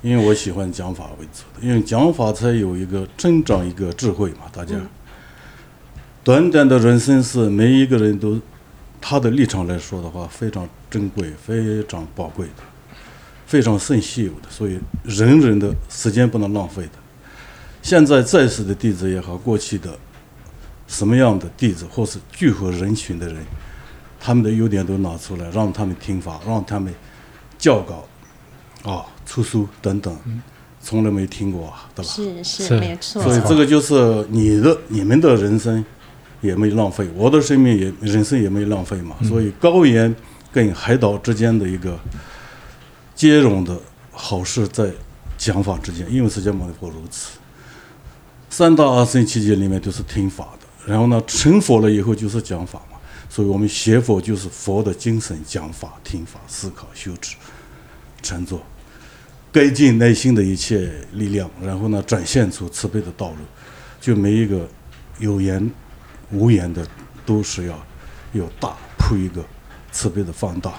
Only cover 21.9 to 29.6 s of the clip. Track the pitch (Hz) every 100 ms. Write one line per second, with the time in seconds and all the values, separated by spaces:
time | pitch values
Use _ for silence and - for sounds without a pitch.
21.9 | - 110 98 - - 160 95 95 90 95
22.9 | 107 - 85 87 80 80 - - - -
23.9 | - - - - 120 107 110 113 101 90
24.9 | 98 92 82 - 92 85 95 107 92 98
25.9 | 87 - 95 87 78 92 113 92 104 95
26.9 | 85 - - - - - - 160 110 85
27.9 | 82 - - - - - - - - 101
28.9 | 90 - - - - 110 113